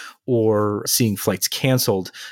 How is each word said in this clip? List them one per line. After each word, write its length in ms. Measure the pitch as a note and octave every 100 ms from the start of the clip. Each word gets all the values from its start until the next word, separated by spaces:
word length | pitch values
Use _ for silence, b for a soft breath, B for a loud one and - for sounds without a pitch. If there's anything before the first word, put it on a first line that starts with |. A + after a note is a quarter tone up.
| B B -
or 580 | A#2+ A2 G#2+ G#2 G#2 -
seeing 300 | - A#2 G2
flights 320 | - F#2 -
canceled. 640 | - C3+ B2+ - G2 F#2 B B